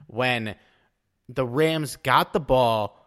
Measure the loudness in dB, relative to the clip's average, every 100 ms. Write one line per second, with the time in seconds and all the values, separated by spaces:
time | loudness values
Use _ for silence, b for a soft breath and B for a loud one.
0 | -12 -4 -2 -2 -4 -10 b b b _
1 | _ _ -10 -6 -4 0 0 0 -4 -6
2 | 2 2 2 -2 2 2 4 2 -2 -8